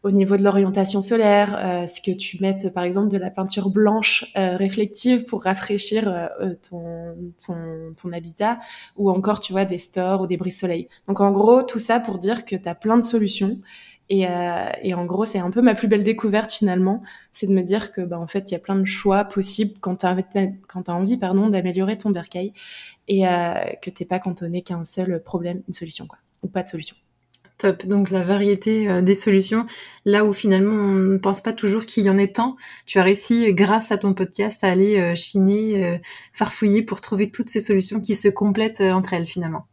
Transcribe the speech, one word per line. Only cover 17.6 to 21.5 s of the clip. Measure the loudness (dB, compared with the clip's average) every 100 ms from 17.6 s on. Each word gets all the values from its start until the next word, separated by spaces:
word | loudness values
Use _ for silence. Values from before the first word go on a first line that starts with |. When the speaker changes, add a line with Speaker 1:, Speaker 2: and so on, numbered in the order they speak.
Speaker 1:
dire | 2 -2 -4
que, | -8
bah, | -8 -8
en | -6
fait, | -6 -6
il |
y | -8
a |
plein | -2
de | -2
choix | -2 -2 2 2
possibles | 0 -2 0 0 0 -4
quand | -8
t'as, | -2 0 -2 -2 -2 -2 -4 -14
quand | -12
t'as | -6
envie, | -2 -2 0
pardon, | 0 2
d'améliorer | 2